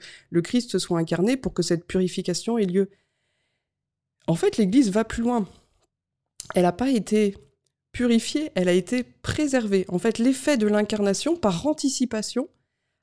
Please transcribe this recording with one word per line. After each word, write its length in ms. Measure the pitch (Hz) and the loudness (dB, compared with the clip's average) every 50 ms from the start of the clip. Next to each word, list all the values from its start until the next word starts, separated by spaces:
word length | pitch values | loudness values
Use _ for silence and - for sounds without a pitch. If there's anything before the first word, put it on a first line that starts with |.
| - - - - _ - | -6 -14 -20 -20 _ -4
le 120 | - 170 170 | -2 -2 -2
Christ 360 | - - 240 233 - - 185 | 0 0 -2 -2 0 -4 -4
soit 200 | 175 - 175 170 | -2 0 0 -2
incarné 380 | 165 160 170 165 180 220 262 | 0 0 0 0 2 0 0
pour 160 | 262 - 185 - | 0 -2 -6 -2
que 100 | - 170 | -2 -2
cette 240 | - 175 165 - | 0 -2 -4 -4
purification 720 | - - 185 185 180 - - 180 - 175 - - - 233 233 | -2 -2 0 0 0 -2 -4 -6 -4 -4 -4 -4 -2 0 0
ait 80 | 208 | 0
lieu. » 240 | 180 175 190 196 196 _ _ _ _ _ _ _ _ _ _ _ _ _ _ _ _ _ _ _ _ _ _ _ _ _ _ - | 0 2 0 0 -2 _ _ _ _ _ _ _ _ _ _ _ _ _ _ _ _ _ _ _ _ _ _ _ _ _ _ -4
En 80 | - 170 | -4 -2
fait, 220 | 165 - 415 - | 0 0 0 2
l'Église 340 | - 214 185 190 277 277 202 | 2 0 4 4 4 4 4
va 140 | 185 214 226 | 4 0 -2
plus 180 | 226 - - 226 | -2 -4 -4 -2
loin. 260 | 240 247 233 196 - - - _ _ _ _ _ _ _ _ _ _ _ _ _ _ _ - - - - | 0 0 0 -2 -4 -8 -20 _ _ _ _ _ _ _ _ _ _ _ _ _ _ _ -16 -12 -4 0
Elle 80 | 180 180 | 2 2
n'a 100 | 175 175 | 2 2
pas 180 | 180 240 269 | 0 0 0
été 460 | 269 226 180 - 214 214 214 202 202 - - _ _ _ _ _ _ _ _ _ - | 0 0 0 0 0 2 2 2 -2 -4 -16 _ _ _ _ _ _ _ _ _ -8
purifiée, 600 | - 240 247 233 226 - - - 294 311 311 - | -2 0 2 2 2 2 0 -4 -4 -4 -4 -2
elle 140 | 185 180 180 | 0 2 2
a 40 | 175 | 2
été 300 | 185 185 - 247 254 247 | 2 0 -2 -4 -4 -4
préservée. 840 | - _ _ - - - - 302 285 262 254 226 208 196 190 185 - | -6 _ _ -8 -6 -2 -2 0 0 0 0 0 2 0 0 0 0
En 100 | 180 180 | -2 -2
fait, 200 | - 233 220 - | 0 0 0 2
l'effet 380 | 233 262 262 262 - 302 294 | 2 0 0 0 0 0 2
de 120 | 240 214 208 | 2 2 2
l'incarnation, 680 | 208 208 208 208 220 208 202 196 196 - - 285 339 | 2 2 2 0 0 0 2 0 0 0 0 -2 -2
par 320 | 339 - 208 175 170 - | 0 0 0 0 0 0
anticipation, 840 | 285 302 302 - 277 269 - 254 247 - 214 214 - - 240 277 - _ _ _ _ _ _ _ _ _ _ | -2 -2 0 -2 -2 -2 0 -2 -2 -2 -4 -6 -6 -6 -6 -6 -6 _ _ _ _ _ _ _ _ _ _